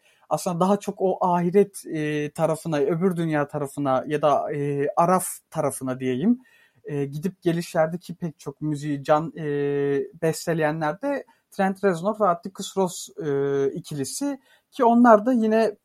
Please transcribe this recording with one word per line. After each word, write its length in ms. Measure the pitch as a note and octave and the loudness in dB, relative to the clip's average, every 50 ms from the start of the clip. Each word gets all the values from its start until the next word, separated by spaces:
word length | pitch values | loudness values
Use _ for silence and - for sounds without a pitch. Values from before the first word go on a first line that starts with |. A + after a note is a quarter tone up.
| _ _ _ _ _ _ | _ _ _ _ _ _
aslında 320 | D#3 D#3 - F#3+ F3 E3 | -4 -4 -2 -4 -2 0
daha 160 | F3+ F#3+ G3+ | 2 2 2
çok 240 | G3+ - G3+ F#3+ - | 0 0 -6 -6 -2
o 260 | F#3+ F#3 F#3 - F3+ | -2 -2 0 0 0
ahiret, 580 | F#3 F3 F3 F3 F3 E3+ G3+ G3 G3 - - - | 0 2 2 0 2 4 4 4 4 0 -10 -12
e, 440 | - E3 D#3 D3+ D3+ D3+ D3+ D3 D3 | -8 -6 -4 -4 -2 -2 -4 -4 -6
tarafına, 480 | - - D#3+ D#3 F3+ - - E3+ D#3 D3 | -2 -2 0 0 0 -2 -4 -4 0 0
öbür 380 | C#3 D3+ F3 D#3+ F#3 G3 F3 | 0 0 0 0 0 0 0
dünya 320 | E3+ E3+ D#3+ D3+ D3 C#3+ C#3+ | 0 -2 0 0 0 -2 -2
tarafına 560 | - D3 C#3+ C3+ - D3 C#3+ C3+ C3 B2+ B2 | -4 -6 -6 -6 -6 -4 -2 0 0 0 0
ya 160 | C#3 D3 C#3+ D#3+ | -2 -2 0 2
da, 300 | D3 C#3 G#2+ D#2+ - D#3 | 2 2 2 0 -2 -4
e, 340 | D3 C#3+ D3 C#3+ C#3+ C#3 - - | -4 -4 -2 -2 -2 -2 -2 2
Araf 320 | - E3+ F3 F#3 F#3 - - - - - _ | 2 2 4 4 2 0 -4 -10 -14 -18 _
tarafına 500 | - D#3+ D3+ C3+ - - C#3 C3 B2+ C3 | -4 -2 -2 -2 -2 -4 -6 -6 -6 -4
diyeyim, 380 | C3 B2+ B2+ B2+ D#3+ A3+ B3 B3 - _ _ _ _ _ _ _ _ | -2 -2 -2 0 2 2 2 0 -2 _ _ _ _ _ _ _ _
e, 200 | - D3 C#3+ C#3 | -8 -6 -4 -4
gidip 380 | C#3 C#3 D3+ D#3 F#3+ F#3 - _ | -4 -6 -6 -6 -6 -6 -2 _
gelişlerdeki 720 | E3+ E3 E3+ E3+ - - E3 D#3+ D#3+ E3+ F3 - - E3 | 0 0 0 -4 -2 0 0 0 0 0 -6 -10 -12 -12
pek 240 | - F3 E3 - - | -10 -8 -10 -10 -10
çok 220 | - D3 - - | -12 -14 -10 -6
müziği 440 | D3+ D3+ D3+ C#3+ D3 D3+ C#3+ C#3+ C3+ | -4 -4 -4 -4 -4 -4 -6 -4 2
can-, 280 | D#3 D3+ D3+ D#3+ - - E3+ | 2 2 2 2 -2 -6 -6
e, 60 | D#3 D3 C#3+ C#3+ C#3+ C#3+ C#3+ C#3+ C#3+ C#3+ C#3 C#3 C3+ - - E3 - | -4 -4 -2 -2 0 0 0 0 0 0 0 0 -2 -4 -6 -2 -2
besteleyenler 800 | D#3+ D#3 - - F3 E3 E3 D#3 D3+ D#3 D#3+ D#3 D3+ D3+ - - | -2 -2 -2 -2 -2 0 0 0 0 0 0 -2 -4 -4 -4 -4
de 220 | C#4+ C#4 C4 - - _ _ _ _ | -4 -4 -4 -6 -10 _ _ _ _
Trent 340 | - - F#3+ F#3+ G3 F#3+ - | -4 -2 -2 0 0 0 0
Reznor 360 | G3 F3+ D#3+ E3+ G#3 A3 G#3+ | 0 0 0 -2 -4 0 2
ve 60 | G#3+ | 2
Atticus 500 | F#3 E3+ - - G3 - - G3 - - | 2 2 0 -4 -10 -12 -10 -12 -6 -2
Ross, 320 | G3 F#3+ F3 - - - - - - E3 | -2 -2 -2 -2 -8 -14 -14 -12 -8 -4
e, 420 | D3 C#3 C#3 C#3 C#3 C#3 C#3 C#3 C#3 - | -2 -2 0 0 0 0 0 0 -2 -2
ikilisi 640 | E3+ - - D#3 C#3+ C3+ - - - C#4 C#4+ C#4 C#4 - _ _ _ _ _ | -4 -8 -8 -8 -6 -6 -6 -6 -6 -6 -6 -6 -8 -12 _ _ _ _ _
ki 140 | _ - B3+ | _ 2 4
onlar 420 | A#3 A#3 A#3+ A#3+ A#3+ A3 G#3 G3+ | 4 6 8 8 8 8 8 6
da 60 | B3+ C4 | 4 2
yine, 440 | A#3 A3 A3 A3 A3+ A3+ G3+ G#3 - _ | 2 2 2 4 4 2 2 0 -4 _